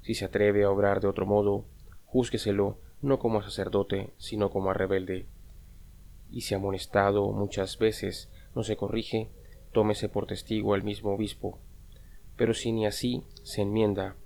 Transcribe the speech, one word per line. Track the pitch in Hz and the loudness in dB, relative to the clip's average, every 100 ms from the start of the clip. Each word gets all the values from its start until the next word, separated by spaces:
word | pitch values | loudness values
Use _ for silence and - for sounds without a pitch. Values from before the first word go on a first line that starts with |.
Si | - 110 | -4 -4
se | 98 | -2
atreve | 104 104 101 | 4 6 6
a | 101 | 6
obrar | 98 101 98 | 6 4 4
de | 101 | 2
otro | 98 98 | 2 4
modo, | 104 101 101 - - - - - | 4 4 2 -2 -18 -18 -20 -2
júzgueselo | 127 120 110 107 98 101 107 - - | 0 2 -2 0 2 2 -2 -14 -6
no | 139 135 | 0 2
como | 117 110 | 2 0
a | |
sacerdote, | 101 - 95 98 101 98 98 - | -2 -4 0 0 0 -2 -4 -12
sino | - 110 101 | -8 0 0
como | 98 95 | 2 0
a | |
rebelde. | 98 95 95 92 92 95 - - - - - - - - - - | 0 2 0 0 -6 -6 -16 -20 -20 -20 -20 -20 -20 -20 -20 -14
Y | 120 | -10
si | - 98 | -4 -2
amonestado | 98 95 - 101 101 101 101 | 0 -4 0 4 4 4 2
muchas | 104 101 - 95 - | 0 -2 -2 -4 0
veces | 110 107 98 - - - - - | 0 0 -6 -6 -12 -18 -10 -6
no | |
se | 110 104 | -4 -2
corrige, | 98 110 107 113 110 - - - - | -2 -4 -2 -4 -4 -12 -20 -20 -2
tómese | 117 107 104 104 | 2 4 2 0
por | 104 92 | -2 -4
testigo | 98 - 110 104 | -8 -2 -2 2
al | 101 | 0
mismo | 104 104 104 | 0 -4 -2
obispo. | 101 104 - 95 - - - - - - - - - | -2 -2 -4 -8 -10 -18 -20 -20 -20 -20 -18 -18 -2
Pero | 117 113 | 0 2
si | 117 | 0
ni | 113 107 | 0 0
así | - 123 123 - - | 0 -2 -2 -8 -18
se | - - | -8 -2
enmienda | 101 104 107 98 95 - | 0 2 2 2 -4 -8